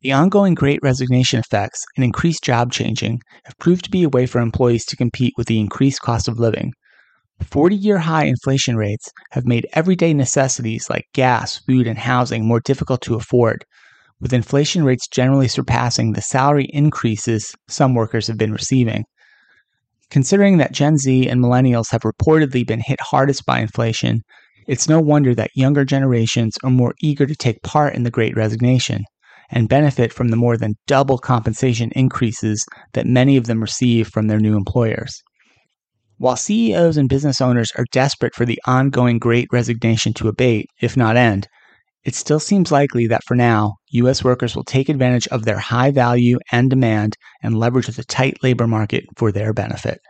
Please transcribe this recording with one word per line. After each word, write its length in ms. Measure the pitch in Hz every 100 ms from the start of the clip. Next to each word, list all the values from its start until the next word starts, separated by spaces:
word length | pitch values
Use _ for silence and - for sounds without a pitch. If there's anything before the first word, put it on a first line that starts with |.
The 120 | 131
ongoing 420 | 135 175 202 196 156
Great 240 | 143 143
Resignation 600 | 139 131 127 127 127 123
effects 420 | - 104 101 - - -
and 80 | 123
increased 360 | - 170 156
job 300 | - 120 123
changing 480 | - 110 110 127 117 _ -
have 140 | - -
proved 240 | 165 180
to 80 | -
be 120 | 185
a 40 | 165
way 180 | 127 127
for 140 | 127
employees 460 | 120 - 123 117 -
to 100 | -
compete 380 | 120 - 123 -
with 120 | 117
the 120 | 113
increased 400 | 104 - 139 135
cost 300 | - 117 -
of 100 | 113
living. 320 | 117 - - - _ _ _ _ _ _
Forty-year 540 | - 143 165 202 202 202
high 260 | 160 160
inflation 540 | 147 123 - 135 - 117
rates 340 | 104 107 - - -
have 140 | - 127
made 220 | 120 -
everyday 400 | - 170 180 170
necessities 760 | 151 131 - 135 - 113 113 -
like 140 | - -
gas, 440 | - 127 120 - - -
food, 180 | 127 117
and 120 | 107
housing 500 | 113 123 123 117 110
more 140 | 117
difficult 400 | - 135 - 127
to 140 | - 113
afford, 500 | - 123 113 - - _ _ _ _ _
with 100 | 120
inflation 540 | 123 110 139 147 180 143
rates 200 | 127 -
generally 440 | - 127 139 127
surpassing 640 | - 127 123 123 - 113
the 80 | 101
salary 480 | - 131 135 147 135
increases 840 | 147 147 - 117 107 - 110 - - _
some 260 | - 139
workers 340 | 120 110 117 107
have 100 | 110
been 160 | 110
receiving. 500 | 107 - 131 117 107 110 _ _ _ _ _ _ _ _ _ _
Considering 500 | 139 131 196 202 180
that 120 | 135
Gen 260 | - 147 156
Z 300 | 135 131 127
and 140 | 123
millennials 500 | 123 123 131 120 110
have 120 | 117
reportedly 640 | 110 - - 156 147 131 117
been 140 | 113
hit 220 | 113 139
hardest 440 | - 139 139 135 -
by 140 | 123
inflation, 600 | 110 - 117 110 120 113 - _ _ _ -
it's 220 | 131 -
no 140 | 160
wonder 340 | 151 147 135 117
that 160 | 107 -
younger 280 | 131 147
generations 720 | 139 139 135 120 113 - 113 -
are 60 | 135
more 240 | 127 120 -
eager 240 | 151 143 139
to 100 | 151
take 260 | - 110
part 320 | - 151 147 -
in 80 |
the 80 | 120
Great 260 | 117 113 117
Resignation 680 | 110 113 123 127 - 107 101 _ _ - _
and 160 | 120 113
benefit 460 | 135 151 131 117
from 140 | - 123
the 100 | 113
more 200 | 120 117
than 180 | 110 107 -
double 320 | 135 139 127
compensation 720 | - 123 110 110 131 117 113 -
increases 720 | 127 - 117 - 110 107 - - -
that 140 | 120 -
many 280 | 123 135 135
of 120 | 117
them 120 | 113
receive 480 | 110 - 123 117 110
from 200 | - 110
their 120 | 107
new 160 | 107 107
employers. 680 | 98 127 113 - - - _ _ _ _ _ _ _ _ _ _
While 180 | 127 123
C 340 | - 214 226
E 60 | 190
Os 220 | 170 151
and 120 | 135
business 320 | 135 147 131
owners 300 | 127 123 113 -
are 120 | 120
desperate 440 | 127 139 - 120 -
for 100 | 120
the 140 | - -
ongoing 500 | 127 135 127 123 117
Great 300 | 117 117 -
Resignation 600 | 123 117 117 117 113 -
to 140 | 113 113
abate, 400 | 104 127 110 - _
if 120 | 117 131
not 220 | 113 117
end, 300 | 120 101 - _ _ _ _ _
it 100 | -
still 260 | - - 151
seems 320 | - 202 170
likely 360 | 143 143 120 117
that 160 | 113 -
for 80 |
now, 400 | 123 120 110 107 104 _
U 180 | 120 123
S 160 | 139
workers 320 | 127 123 120 127
will 80 |
take 240 | 123 131 139
advantage 400 | 143 127 123 -
of 160 | 127 110
their 120 | 101
high 320 | - 120 131
value 480 | 139 120 123 120 127 -
and 180 | 120 131
demand 460 | 131 120 107 107 - - _
and 160 | 110 110
leverage 300 | 120 127 120
the 160 | 117
tight 340 | - - 135 -
labor 240 | 131 120 117
market 380 | 110 107 - - -
for 140 | 110
their 200 | 98 107
benefit. 460 | 107 95 - - -